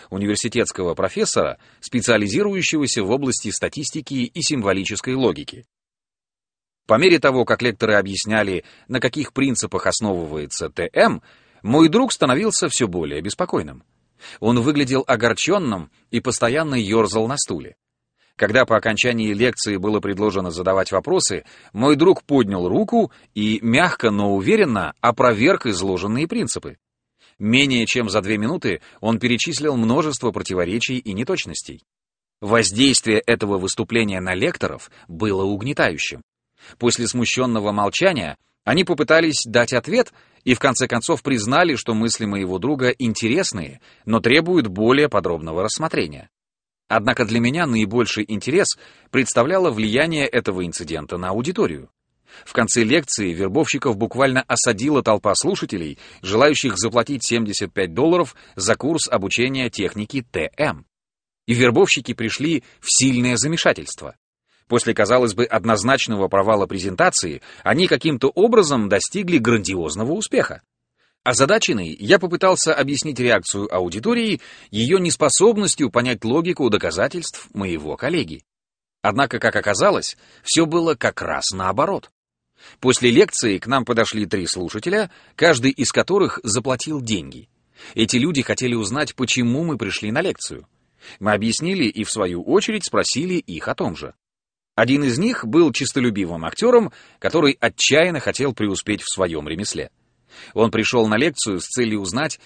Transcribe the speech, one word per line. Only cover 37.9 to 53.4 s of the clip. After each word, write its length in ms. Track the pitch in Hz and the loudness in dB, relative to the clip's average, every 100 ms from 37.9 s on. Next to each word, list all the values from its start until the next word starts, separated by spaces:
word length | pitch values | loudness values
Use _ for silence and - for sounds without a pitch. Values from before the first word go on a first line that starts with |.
| - 185 156 80 73 _ _ | 2 0 0 -4 -10 _ _
они 200 | - 143 | -2 0
попытались 600 | 185 165 151 160 165 139 120 | 2 0 4 4 4 -2 0
дать 280 | 117 120 | 0 2
ответ 400 | 127 127 226 233 _ _ _ | 0 0 0 0 _ _ _
и 100 | - | 0
в 60 | 123 | 2
конце 280 | 139 123 127 | 2 0 0
концов 340 | 120 - 165 | -2 -2 -2
признали, 540 | - 127 104 143 175 123 | -2 -2 0 2 2 0
что 180 | - | -2
мысли 320 | 110 113 - 107 | -2 -2 -2 -4
моего 340 | 101 95 92 | -4 -4 -4
друга 300 | 120 147 127 | -2 0 0
интересные, 920 | - 120 107 110 147 180 101 73 67 _ _ - | 0 -2 -2 0 0 -2 -6 -10 -14 _ _ -2
но 140 | 113 | 0
требуют 480 | 117 143 165 180 113 | 4 2 4 2 0
более 420 | 92 110 135 147 | 0 2 4 4
подробного 540 | 104 87 82 80 80 | 2 0 -4 -4 -4
рассмотрения. 640 | 104 - 160 160 90 71 - _ _ _ _ _ _ | -4 -4 -4 -4 -4 -8 -20 _ _ _ _ _ _
Однако 380 | 110 104 123 110 | 0 2 0 0
для 140 | 117 | 2
меня 260 | 117 151 165 | 0 0 0
наибольший 600 | 113 107 117 110 - 107 | 0 0 2 0 -2 -4
интерес 500 | 107 - 165 - - - - _ | -6 0 0 0 -2 -10 -20 _
представляло 600 | 123 127 - 123 185 180 | -2 0 2 2 2 2
влияние 560 | 110 107 117 160 156 139 | 0 0 2 2 0 0
этого 380 | 120 113 92 87 | 0 -2 -2 -4
инцидента 520 | - 78 80 73 90 | -6 -8 -10 -8 -8
на 120 | 90 | -6
аудиторию. 600 | 101 131 190 147 76 64 _ _ _ _ - - | -4 -4 -2 -2 -4 -14 _ _ _ _ -20 -6
В 80 | |
конце 300 | - 113 120 | -2 0 2
лекции 500 | 110 160 143 - 98 | 4 2 0 -4 -4
вербовщиков 640 | 85 | -2